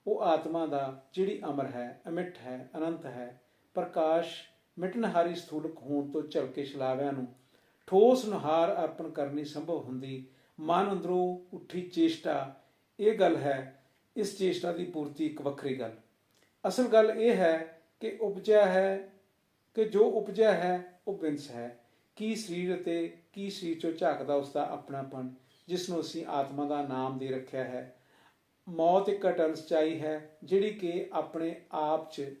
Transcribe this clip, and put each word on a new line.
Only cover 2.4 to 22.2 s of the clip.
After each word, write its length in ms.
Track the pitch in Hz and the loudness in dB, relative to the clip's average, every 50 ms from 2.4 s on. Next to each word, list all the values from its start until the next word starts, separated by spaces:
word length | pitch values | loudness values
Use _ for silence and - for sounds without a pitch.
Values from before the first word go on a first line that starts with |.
| 123 127 127 127 123 - - 160 | -12 -12 -12 -12 -12 -12 -8 -6
ਅਨੰਤ 280 | 160 165 170 156 - | -4 -4 -4 -6 -8
ਹੈ। 360 | 135 120 123 123 123 123 - _ _ _ _ _ _ - | -12 -10 -10 -12 -12 -14 -18 _ _ _ _ _ _ -6
ਪ੍ਰਕਾਸ਼ 720 | 180 175 175 - 175 160 156 160 170 170 170 - - - - _ _ _ _ - - | -4 -4 -4 0 0 2 4 4 2 2 -2 -6 -12 -16 -20 _ _ _ _ -10 -6
ਮਿਟਨਹਾਰੀ 560 | 170 185 185 240 226 196 170 175 170 175 170 | -6 -4 -2 -2 -2 0 4 4 2 2 2
ਸਥੂਲਕ 420 | 175 - - 151 156 151 160 - - | -6 -10 -8 -8 -6 -6 -6 -8 -10
ਹੋਣ 340 | - 135 143 143 139 143 | -8 -2 -2 -2 -2 -2
ਤੋਂ 100 | - 156 | -4 -6
ਝਲਕੇ 440 | 151 151 - 160 139 131 - 147 139 | -4 -2 -2 -2 -2 -2 -4 -8 -8
ਛਲਾਵਿਆਂ 480 | 135 - 139 131 131 131 131 143 143 139 | -8 -6 -4 -2 -2 0 0 -2 -2 -2
ਨੂੰ 140 | 135 127 120 - _ _ _ _ _ _ _ _ _ - - | -4 -6 -8 -10 _ _ _ _ _ _ _ _ _ -6 4
ਠੋਸ 380 | 185 190 214 247 262 254 233 | 6 8 10 10 8 6 4
ਨੁਹਾਰ 580 | 214 202 160 139 147 156 165 165 175 202 180 165 | -2 -4 -4 0 2 4 4 4 4 2 0 0
ਅਰਪਣ 260 | 151 - - 165 160 | -2 -4 -6 -10 -8
ਕਰਨੀ 340 | 156 160 143 139 143 147 151 | -4 -4 -4 -2 -2 -6 -6
ਸੰਭਵ 340 | 143 - 151 160 160 170 147 | -6 -8 -8 -6 -4 -4 -4
ਹੁੰਦੀ। 500 | 117 120 127 127 131 135 135 131 131 - _ _ _ _ _ - | -4 -6 -8 -8 -8 -8 -10 -10 -12 -16 _ _ _ _ _ -10
ਮਨ 320 | 156 160 170 185 202 202 | -2 0 2 2 2 2
ਅੰਦਰੋਂ 640 | 196 175 165 175 180 180 180 180 180 180 - - - | 0 -2 -2 0 0 2 2 0 -2 -6 -10 -14 -16
ਉੱਠੀ 260 | 165 - - - 180 | -16 -14 -8 -8 -8
ਚੇਸ਼ਟਾ 720 | 180 180 - 170 165 160 160 - - 170 147 139 135 135 135 - _ _ _ _ _ _ _ - | -8 -4 0 4 4 4 2 0 -2 -2 -2 -2 -2 -6 -10 -18 _ _ _ _ _ _ _ 2
ਇਹ 200 | 202 214 214 185 | 2 2 4 6
ਗੱਲ 180 | 185 170 165 143 | 4 4 4 2
ਹੈ, 460 | 135 143 135 131 131 131 - _ _ _ _ _ _ _ - 247 | 0 0 -2 -2 -4 -10 -14 _ _ _ _ _ _ _ -6 -4
ਇਸ 200 | 208 196 - - | -4 -4 -4 -2
ਚੇਸ਼ਟਾ 340 | 196 180 160 - - 175 | 0 0 0 0 -2 -4
ਦੀ 140 | 170 170 180 | -4 -4 -6
ਪੂਰਤੀ 400 | - - 156 147 143 143 - 156 | -6 -6 -6 -6 -6 -4 -4 -4
ਇੱਕ 160 | 151 - - | -4 -4 -4
ਵੱਖਰੀ 380 | - 139 135 - - 139 127 131 | -4 -4 -4 -4 -4 -4 -4 -4
ਗੱਲ। 120 | 120 113 113 - - _ _ _ _ _ _ _ _ _ _ _ - 190 | -6 -8 -8 -12 -20 _ _ _ _ _ _ _ _ _ _ _ -4 -2
ਅਸਲ 160 | 185 - 254 | 0 2 2
ਗੱਲ 280 | 233 208 220 220 214 | 6 8 8 8 6
ਇਹ 240 | 220 226 220 240 220 | 4 4 4 4 4
ਹੈ 460 | 185 185 165 160 160 160 - - - _ _ _ - | 6 4 4 4 2 -2 -6 -14 -20 _ _ _ -10
ਕਿ 180 | - 220 - - | -8 -8 -6 -4
ਉਪਜਿਆ 440 | 220 202 180 185 175 214 214 214 202 | -4 -4 -4 -2 2 6 8 8 8
ਹੈ, 480 | 185 185 185 190 196 190 196 190 - - _ _ _ _ _ _ _ _ _ _ _ - | 8 6 4 4 4 2 -2 -4 -10 -18 _ _ _ _ _ _ _ _ _ _ _ 0
ਕਿ 120 | 226 220 | 0 0
ਜੋ 260 | 208 170 202 220 240 | 2 6 6 6 6
ਉਪਜਿਆ 400 | - 220 208 - 185 196 220 214 | 6 0 -2 -2 2 4 6 6
ਹੈ 500 | 190 170 175 180 180 180 180 - - _ - - | 6 6 4 2 0 0 -2 -8 -18 _ -8 -6
ਉਹ 100 | 190 160 | -6 -4
ਬਿੰਸ 340 | 160 156 147 143 139 - | -2 -2 -2 -4 -6 -10
ਹੈ। 280 | 120 117 117 120 120 - _ _ _ _ _ _ _ | -10 -10 -10 -10 -12 -16 _ _ _ _ _ _ _
ਕੀ 200 | - | -6